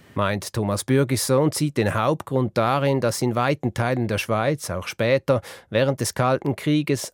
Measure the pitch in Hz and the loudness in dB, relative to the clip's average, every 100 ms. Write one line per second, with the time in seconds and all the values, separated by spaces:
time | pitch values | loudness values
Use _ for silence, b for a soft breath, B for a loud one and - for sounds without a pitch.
0 | - - 98 101 - - 104 101 - 135 | -8 -2 -2 -2 -4 -4 -2 -2 0 2
1 | 135 123 - 131 156 - 151 135 104 113 | 2 -2 2 2 2 0 -2 0 0 2
2 | 113 156 - 131 123 117 113 139 139 135 | 0 -2 -2 -2 0 0 2 2 2 2
3 | 120 - 123 117 123 151 123 - 120 127 | 0 0 -2 0 0 0 -2 -2 -2 0
4 | 113 104 - 107 117 151 - 92 - - | -2 -2 -2 0 0 -2 -4 -8 -6 -2
5 | 113 131 - 127 B B B 110 135 135 | 0 2 2 0 B B B 0 2 0
6 | 117 - 127 131 139 139 151 151 151 139 | -2 0 2 2 0 -2 0 0 2 -2
7 | - | -4